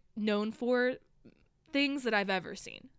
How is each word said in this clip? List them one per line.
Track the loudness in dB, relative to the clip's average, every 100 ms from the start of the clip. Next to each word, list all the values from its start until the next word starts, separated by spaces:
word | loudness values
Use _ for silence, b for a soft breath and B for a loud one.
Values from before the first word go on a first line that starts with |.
| _ -4
known | 0 2 0
for | -2 0 2 2 -2 -10 _ -20 -20 _ _ _
things | 0 2 0
that | 0
I've | 2 2
ever | 0 -2 -10
seen. | -14 -16 -20